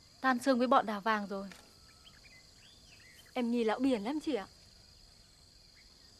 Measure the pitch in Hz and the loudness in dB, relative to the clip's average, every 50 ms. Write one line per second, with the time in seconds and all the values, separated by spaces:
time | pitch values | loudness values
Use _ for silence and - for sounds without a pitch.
0 | - - - - - 262 254 247 - 277 269 233 247 247 269 269 - 208 214 202 | -18 -20 -18 -4 0 0 0 2 2 2 2 2 4 4 4 2 2 2 -6 -4
1 | 185 226 220 214 202 196 202 196 196 196 185 - - - - - - - - - | -2 -2 -2 -2 -2 -6 -8 -10 -10 -12 -16 -20 -20 -20 -20 -20 -20 -20 -20 -20
2 | - - - - - - - - - - - - - - - - - - - - | -20 -20 -20 -20 -20 -20 -20 -20 -20 -20 -20 -20 -20 -20 -20 -20 -20 -20 -20 -20
3 | - - - - - - - 254 247 233 233 240 233 220 208 - 254 277 262 214 | -20 -20 -20 -20 -20 -10 -6 -4 -2 0 0 2 2 2 0 2 2 2 2 2
4 | 202 226 294 311 - 330 277 208 190 - - - - - - - - - - - | 0 -4 -4 -4 -2 -2 -4 -4 -4 -8 -16 -20 -20 -20 -20 -20 -20 -20 -20 -20
5 | - - - - - - - - - - - - - - - - - - - - | -20 -20 -20 -20 -20 -20 -20 -20 -20 -20 -20 -20 -20 -20 -20 -20 -20 -20 -20 -20
6 | - - - - | -20 -20 -20 -20